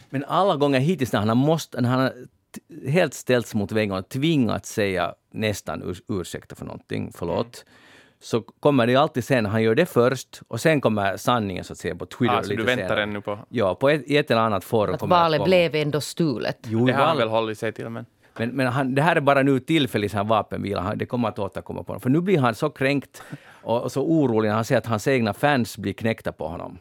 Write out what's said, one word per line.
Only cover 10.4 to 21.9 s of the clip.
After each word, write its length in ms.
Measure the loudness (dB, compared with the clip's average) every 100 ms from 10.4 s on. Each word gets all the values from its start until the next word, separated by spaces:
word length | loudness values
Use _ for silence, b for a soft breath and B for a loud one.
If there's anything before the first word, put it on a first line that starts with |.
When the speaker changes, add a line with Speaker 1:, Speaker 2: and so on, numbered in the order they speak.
| -10
Speaker 1:
och 120 | 0
sen 200 | 2 2
kommer 360 | 2 0 -2 -2
sanningen 480 | -2 0 -2 -6
så 80 | -10
att 60 | -8
säga 160 | -8
på 120 | -8 -10
Twitter 300 | -2 0 0
Speaker 2:
Ah, 60 |
så 60 | -2
Speaker 1:
lite 120 | -2
Speaker 2:
du 40 | -2
väntar 160 | -2
Speaker 1:
senare. 180 | -2 -2
Speaker 2:
ännu 180 | -2 -4
på 180 | -8 -10 -6
Speaker 1:
Ja, 260 | -2 0
på 140 | 2 2
ett, 140 | 2 2
i 100 | 0
ett 140 | 2
eller 100 | 2
annat 240 | 2 0
forum 300 | 0 0 0
Speaker 3:
Att 60 | -2
Speaker 1:
kommer 160 | 2 2
Speaker 3:
valet 220 | 4 2
Speaker 1:
komma. 60 | 4
Speaker 3:
blev 280 | 4 4
ändå 260 | 0 -2 -2
stulet. 580 | -4 -2 0 0 -4 -6 -4
Speaker 1:
Jo, 200 | 2 2
Speaker 2:
Det 60 |
har 60 | 2
han 80 | 2
Speaker 1:
val- 100 | 2
Speaker 2:
väl 100 | 0
hållit 300 | 0 -2 -4
sig 140 | -6
till, 160 | -6 -10
men 180 | -12 -14 _ b -6
Speaker 1:
Men, 120 | -4
men 160 | 0 0
han, 280 | 0 0
det 80 | 2
här 140 | 2 4
är 40 |
bara 220 | 4 4
nu 180 | 4 2
tillfälligt, 520 | 2 2 2 0 0
han 160 | 0 2
vapenvila, 520 | 0 0 -6 -4 -4
han, 180 | -4 -4
det 80 | -4
kommer 220 | -2 -2
att 100 | -4
återkomma 440 | -8 -8 -10 -10
på 100 | -10